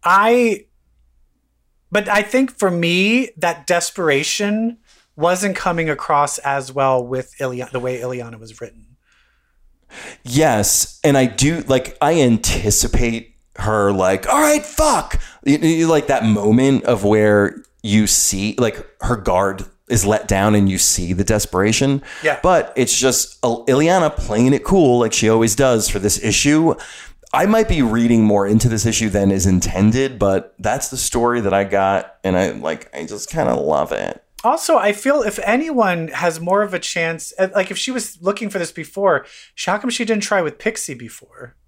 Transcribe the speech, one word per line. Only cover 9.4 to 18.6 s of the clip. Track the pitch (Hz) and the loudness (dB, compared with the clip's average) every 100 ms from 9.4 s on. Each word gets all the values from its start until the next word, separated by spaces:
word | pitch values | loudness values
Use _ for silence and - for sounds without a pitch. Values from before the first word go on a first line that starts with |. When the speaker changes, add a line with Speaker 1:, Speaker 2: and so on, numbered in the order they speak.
| _ _ _ _ _ - - - | _ _ _ _ _ -20 -20 -18
Speaker 2:
Yes. | 127 123 156 110 98 - - - | -4 2 2 2 2 0 -2 -2
And | 156 143 | 0 2
I | 127 | 2
do, | - 143 170 | 2 -2 -2
like, | - 131 - - | 0 0 0 -2
I | 147 165 | 0 4
anticipate | 131 113 - - 107 98 117 - 120 113 - _ _ - | 4 2 0 -2 0 0 2 2 0 -2 -10 _ _ -8
her, | 101 110 101 | -2 2 2
like, | 98 92 95 - | 2 2 2 0
"All | 269 | 2
right, | 302 294 | 4 2
fuck." | 294 - 311 220 - - - - | -2 0 2 2 -2 -4 -6 -6
You, | - 151 | 0 2
you, | 160 160 165 | 2 2 2
like, | 160 147 | 2 2
that | 131 | 0
moment | 110 104 104 117 131 135 | 2 2 4 4 4 2
of | - 113 | 2 0
where | 101 107 107 104 101 - - _ | 2 4 4 4 2 -2 -20 _
you | 107 104 104 | 0 2 2
see, | - - 98 104 | 0 0 -2 -4
like, | - | 0